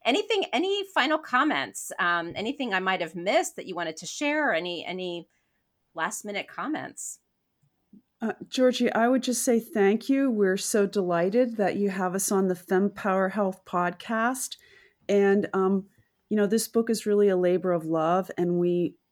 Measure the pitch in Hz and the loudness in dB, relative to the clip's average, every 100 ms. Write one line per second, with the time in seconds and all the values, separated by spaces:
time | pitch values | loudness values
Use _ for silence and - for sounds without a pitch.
0 | - 392 415 415 - 247 381 403 392 - | 0 0 0 -2 0 -2 0 -2 -2 0
1 | 254 311 - 254 302 156 160 - - - | 0 0 0 0 2 0 -4 -8 -10 -4
2 | 175 175 170 - 220 285 247 190 190 185 | 0 0 -4 -6 -6 -4 -2 -2 0 -2
3 | 165 180 180 302 349 - - 175 165 311 | -4 -6 0 0 0 -6 -10 -6 -6 -8
4 | - - 294 302 277 165 175 170 - 185 | -10 -6 -2 0 0 0 -2 -8 -8 -8
5 | 180 170 170 _ _ _ _ _ _ - | -6 -8 -12 _ _ _ _ _ _ -6
6 | 214 - 208 202 - - 220 262 131 - | -6 -6 -8 -8 -8 -8 -6 -6 -8 -12
7 | - - _ _ _ _ _ _ _ - | -14 -14 _ _ _ _ _ _ _ -20
8 | _ - 226 - - - 254 247 247 220 | _ -10 -8 -8 -6 2 2 4 0 2
9 | 240 262 254 233 269 233 226 220 196 220 | 2 2 0 -2 2 0 0 2 4 4
10 | - 269 269 214 196 196 - 214 196 202 | 2 2 2 2 2 2 0 0 2 0
11 | 180 170 185 233 254 220 185 196 202 185 | 0 2 2 2 2 2 0 0 -2 0
12 | 185 185 - 196 190 180 - 185 202 196 | -2 -2 0 2 2 0 0 2 0 0
13 | 208 190 190 208 196 190 - 180 175 175 | -2 0 0 0 -2 -4 -6 -2 -2 -4
14 | - 220 233 262 - - _ - _ _ | -6 -2 -2 -2 -8 -12 _ -20 _ _
15 | - 202 196 202 - 190 190 196 190 _ | 0 4 4 4 2 0 2 0 -2 _
16 | _ _ - 214 202 220 - 233 233 220 | _ _ -4 0 2 0 0 0 0 0
17 | 214 208 202 185 180 180 180 170 160 165 | 2 4 4 4 2 2 2 0 0 0
18 | 160 185 185 - 175 175 175 175 170 - | 2 2 0 -2 0 2 2 2 -2 -4
19 | - | -10